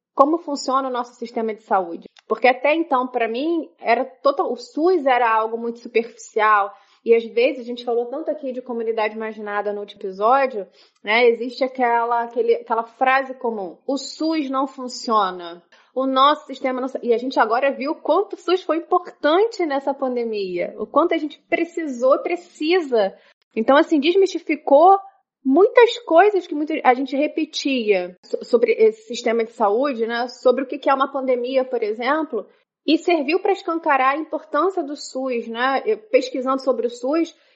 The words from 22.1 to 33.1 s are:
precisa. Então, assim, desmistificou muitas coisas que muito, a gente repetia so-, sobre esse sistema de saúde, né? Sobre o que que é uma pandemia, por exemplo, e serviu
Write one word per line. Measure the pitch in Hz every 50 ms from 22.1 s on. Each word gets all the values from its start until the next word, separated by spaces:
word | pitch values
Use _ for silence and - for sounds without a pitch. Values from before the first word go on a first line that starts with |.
| 294 302
precisa. | - 349 349 349 - - _ - 311 311 349 381 320 269 240 220 196 190 190 - _ _ _ _ _ _ -
Então, | 220 226 - 269
assim, | 294 330 - 330 294
desmistificou | 254 330 349 392 392 - - 320 - - 302 285 - - 277 285 330 381 392 392 - - _ _ _ _ _ _ -
muitas | 262 269 330 392 523 - 508 466 453 - - -
coisas | - 311 330 392 427 415 359 359 -
que | 330
muito, | 294 311 302 320 277 -
a | 262 247
gente | 254 277 269 285 262
repetia | 294 294 - 320 320 - - - - 294 269 247 220 208 202 180 180 180 185 _ _
so-, | - - - -
sobre | - - 233 240 226
esse | - - 220 220 220 - - -
sistema | 240 226 - 233 220 233 220
de | 220
saúde, | - - 226 202 202 233 277 294 254 220 226 220
né? | 233 233 247 247
Sobre | - - - 262 247 254 277
o | 262
que | - 262
que | - 294
é | 269
uma | 269 269 269
pandemia, | - 277 262 254 247 240 240 254 269 262 254
por | 254 247 233 214
exemplo, | 208 220 220 247 254 294 320 311 302 - 208 - _ _ _ _ _ _ _ -
e | - 311 302
serviu | - 359